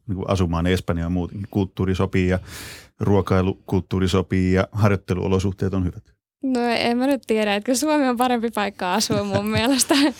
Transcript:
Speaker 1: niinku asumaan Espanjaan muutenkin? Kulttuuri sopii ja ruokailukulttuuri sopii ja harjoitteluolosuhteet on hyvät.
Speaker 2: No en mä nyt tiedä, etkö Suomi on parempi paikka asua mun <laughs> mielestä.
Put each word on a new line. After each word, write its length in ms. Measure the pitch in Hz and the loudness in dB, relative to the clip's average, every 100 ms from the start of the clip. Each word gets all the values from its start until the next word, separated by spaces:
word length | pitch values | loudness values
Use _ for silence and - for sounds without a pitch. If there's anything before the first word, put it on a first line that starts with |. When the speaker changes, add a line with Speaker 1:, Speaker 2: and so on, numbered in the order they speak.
| - | -8
Speaker 1:
niinku 160 | 92 - | -8 -2
asumaan 380 | 98 87 85 87 | 0 0 0 0
Espanjaan 460 | 92 - 85 85 | 0 -2 -4 -2
muutenkin? 340 | 90 85 104 98 | -2 -4 -8 -6
Kulttuuri 440 | 104 95 - 95 | -2 -2 -2 -2
sopii 340 | 92 95 95 90 | 0 0 2 2
ja 100 | 90 - - - - - _ | 0 -4 -14 -16 -18 -20 _
ruokailukulttuuri 1080 | - 101 90 95 92 - - 95 - 92 92 | 2 2 4 2 2 -2 -2 -2 0 0 2
sopii 440 | 95 87 92 92 | 2 2 0 2
ja 160 | 92 - | 2 2
harjoitteluolosuhteet 1040 | 107 104 98 - 92 92 95 98 92 95 | 2 2 2 -2 -4 0 0 0 -2 -4
on 100 | 98 | -2
hyvät. 200 | 87 - - _ _ _ | -4 -6 -16 _ _ _
Speaker 2:
No 180 | 269 247 | -4 -2
en 380 | 240 226 233 240 | 0 0 0 0
mä 80 | 262 | 0
nyt 160 | 277 - | -2 0
tiedä, 280 | 220 214 | 0 0
etkö 200 | 202 214 | -2 0
Suomi 340 | 254 311 302 262 | 0 2 2 2
on 80 | 240 | 2
parempi 340 | 254 240 226 | 0 0 -2
paikka 440 | 220 202 - 185 | -2 -4 -4 -2
asua 300 | 196 - 214 | 0 0 -2
mun 240 | 202 196 208 | 0 -2 0
<laughs> 40 | 214 | 0
mielestä. 380 | 233 262 - 285 285 - | 2 2 2 2 2 -2